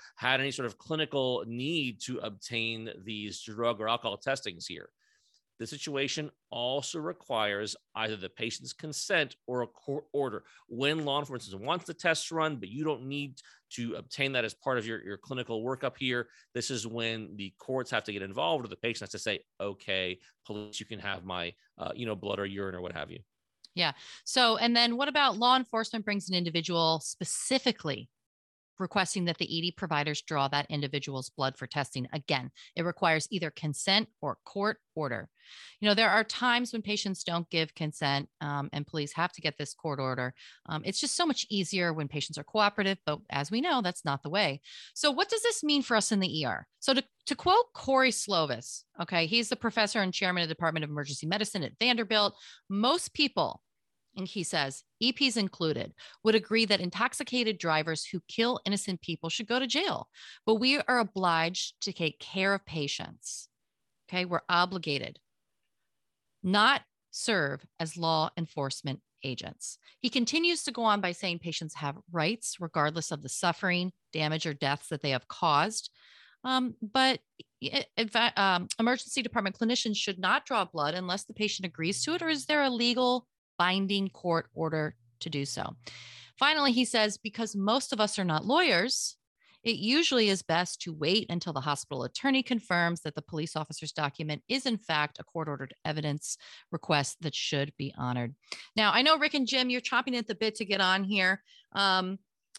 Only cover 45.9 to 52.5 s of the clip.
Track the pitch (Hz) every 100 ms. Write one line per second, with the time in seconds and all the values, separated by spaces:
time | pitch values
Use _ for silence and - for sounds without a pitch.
45.9 | 220 - 202 185 156 127 90 - - -
46.9 | 269 - _ - 285 359 415 480 - -
47.9 | 262 262 - - 180 147 117 - - -
48.9 | - 170 175 165 233 220 240 226 226 208
49.9 | 220 185 - 185 180 165 160 165 160 151
50.9 | 147 143 139 156 202 214 196 139 - 247
51.9 | 240 208 214 208 - -